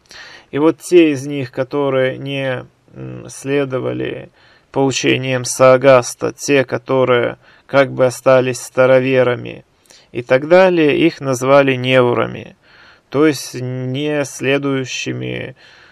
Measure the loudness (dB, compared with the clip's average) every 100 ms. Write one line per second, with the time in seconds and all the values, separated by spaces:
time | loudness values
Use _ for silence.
0 | _ -20 -20 -20 _ -2 0 0 2 4
1 | 4 0 -6 -8 -8 -8 -6 -4 -2 0
2 | -2 -4 -8 -6 -6 -8 -10 _ _ -18
3 | -16 -16 -18 -14 -4 -2 -2 -4 -6 -6
4 | -8 -10 -14 _ _ _ _ -2 -2 0
5 | 0 0 -2 -4 -4 4 6 6 6 6
6 | 4 -6 -8 -6 0 0 0 -4 -2 0
7 | 2 0 0 -6 _ _ _ 0 0 0
8 | -2 0 2 4 2 -4 -6 0 4 4
9 | 2 0 0 -2 -8 -16 _ _ _ _
10 | _ -12 0 0 4 4 4 4 2 2
11 | 0 0 -4 -2 4 4 4 0 2 2
12 | 4 0 -4 -8 -16 -20 _ _ -20 _
13 | _ 0 0 0 -8 -10 -10 -8 -6 -6
14 | -4 -4 -6 -6 -2 -2 -2 -4 -6 -8
15 | -8 -8 -10 -10 -12 -16 _ _ _